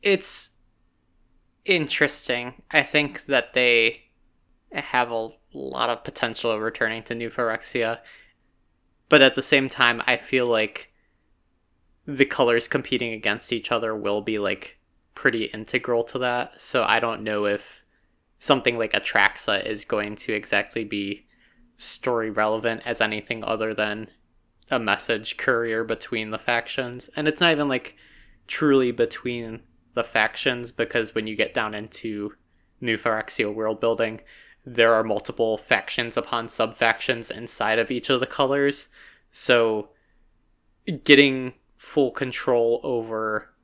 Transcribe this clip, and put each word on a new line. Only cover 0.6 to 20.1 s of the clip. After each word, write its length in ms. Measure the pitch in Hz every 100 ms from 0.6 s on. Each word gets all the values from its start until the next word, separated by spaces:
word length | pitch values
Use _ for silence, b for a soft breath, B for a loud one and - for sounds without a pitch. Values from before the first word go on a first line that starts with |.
| _ _ _ _ _ _ _ _ _ _
interesting. 960 | - 180 147 - 147 - - 120 120 - _
I 100 | 156
think 440 | 135 151 147 - -
that 260 | 135 -
they 480 | 127 123 117 113 113 _ _ _ _ _ _ _
have 380 | - 135 127 120
a 180 | 117 113 - _
lot 360 | 139 135 127 120
of 140 | 120
potential 480 | - - 120 110 120
of 100 | 110
returning 400 | 110 113 113 113
to 120 | - 117
New 140 | 117
Phyrexia, 720 | - 117 113 - 123 113 117 B B B B _ _ _ _ _ _ _
but 140 | 151
at 140 | 135 131
the 60 |
same 280 | - 143 135
time, 320 | - 120 117 -
I 120 | 120
feel 300 | - 131 120
like 440 | 113 107 - - _ _ _ _ _ _ _ _ _ _ _ -
the 200 | 139 135
colors 420 | - 120 117 -
competing 460 | 135 127 123 120
against 400 | 113 110 107 -
each 180 | 117 -
other 240 | 117 110 110
will 260 | 104 104
be, 180 | 101 110
like, 380 | 101 95 - _ _ _ _
pretty 320 | - 135 120 107
integral 580 | 110 107 131 123 117
to 160 | 117 127
that, 420 | 123 123 - -
so 220 | - 131
I 160 | 110 113
don't 240 | 117 110
know 220 | 110 104 104
if 400 | 104 - - _ _ _ _ _ _
something 400 | - 131 123 120
like 140 | 110
Atraxa 720 | 104 - 110 98 - - 101 -
is 200 | 107 -
going 300 | 107 104